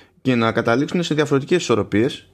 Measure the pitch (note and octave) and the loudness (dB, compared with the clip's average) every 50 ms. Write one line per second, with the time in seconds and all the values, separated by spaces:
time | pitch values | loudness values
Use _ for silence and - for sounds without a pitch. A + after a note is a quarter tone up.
0 | - _ _ _ _ C3+ B2+ A#2 A2+ A2+ A2 A#2 G#2+ A#2 A#2 B2+ D3 D3+ - F3+ | -20 _ _ _ _ 0 0 2 0 0 0 0 0 0 0 0 0 -2 -2 -4
1 | E3+ E3 D#3 D3 D3+ C#3 C#3+ C3+ C#3 - F3+ F3+ E3+ - A#2+ G#2 G2 - - G2+ | -2 -2 0 -2 0 2 0 -2 0 0 -2 -2 2 0 0 0 0 0 0 0
2 | A#2 D3 - - - _ | 0 0 -2 -8 -16 _